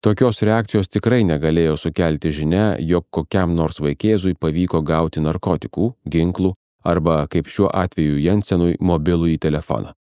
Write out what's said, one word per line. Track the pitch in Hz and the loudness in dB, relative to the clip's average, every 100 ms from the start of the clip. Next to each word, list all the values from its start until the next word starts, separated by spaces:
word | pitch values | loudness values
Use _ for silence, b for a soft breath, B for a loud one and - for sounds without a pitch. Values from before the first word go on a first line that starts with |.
Tokios | 107 104 127 110 | 2 4 2 2
reakcijos | 107 110 110 107 92 | 0 0 0 -2 -2
tikrai | 104 113 123 101 | -2 2 2 2
negalėjo | 78 78 80 82 76 | 2 2 2 2 0
sukelti | 82 78 85 78 82 | -4 0 0 0 -2
žinia, | 73 76 90 107 95 | -2 0 2 2 0
jog | 80 87 - | 0 -2 -2
kokiam | - - 98 87 85 | -8 -4 -2 0 0
nors | 80 - | -2 -2
vaikėzui | 76 73 107 107 92 87 | -4 -2 0 0 0 -2
pavyko | 82 78 90 85 | -2 0 0 0
gauti | 76 80 82 - | 0 0 0 -2
narkotikų, | 78 78 - 80 - - 107 127 - | -2 -2 -2 -2 -4 -4 -4 -4 -4
ginklų | 85 85 90 92 90 _ _ | 0 0 0 -2 -2 _ _
arba, | - 85 80 78 73 | -2 0 2 0 0
kaip | 87 78 | -4 -4
šiuo | - 98 | -2 0
atveju | 92 92 - 78 73 | 0 -2 0 0 2
Jensenui, | 78 104 101 92 87 85 | 2 0 0 0 0 0
mobilųjį | 90 85 76 85 82 80 | 0 0 2 2 2 0
telefoną. | 80 76 76 62 50 - | 0 -2 -4 -6 -6 -14